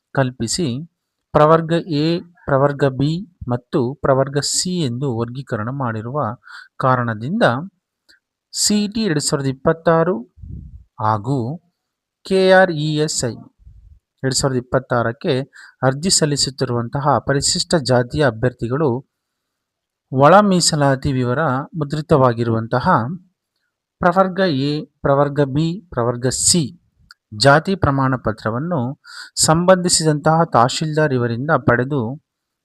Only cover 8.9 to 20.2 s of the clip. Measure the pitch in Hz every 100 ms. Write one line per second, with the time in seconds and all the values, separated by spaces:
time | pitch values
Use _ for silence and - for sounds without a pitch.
8.9 | 226 214 147 139 147 135 131 - 160 -
9.9 | 165 165 214 247 - - - - - _
10.9 | - 107 107 104 139 113 170 _ _ _
11.9 | _ _ _ - 190 185 185 190 156 156
12.9 | 151 151 - 127 107 - _ - - -
13.9 | - _ - 135 131 139 127 120 135 -
14.9 | 123 117 120 185 131 135 - - - 131
15.9 | 139 180 - 156 143 - - 131 120 117
16.9 | 143 143 120 - 139 - 180 - 175 123
17.9 | 123 120 151 143 110 123 - 117 135 156
18.9 | 120 - _ _ _ _ _ _ _ _
19.9 | _ - 131